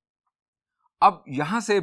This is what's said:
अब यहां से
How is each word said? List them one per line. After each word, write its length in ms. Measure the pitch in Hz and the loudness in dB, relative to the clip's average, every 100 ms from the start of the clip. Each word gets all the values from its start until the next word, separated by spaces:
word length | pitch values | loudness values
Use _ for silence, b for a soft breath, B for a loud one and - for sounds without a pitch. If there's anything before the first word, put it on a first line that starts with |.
| _ _ _ _ _ _ _ _ _ _ | _ _ _ _ _ _ _ _ _ _
अब 220 | 190 180 - | 2 2 -6
यहां 300 | 135 151 233 | -8 -6 -4
से 180 | 220 202 | -2 -2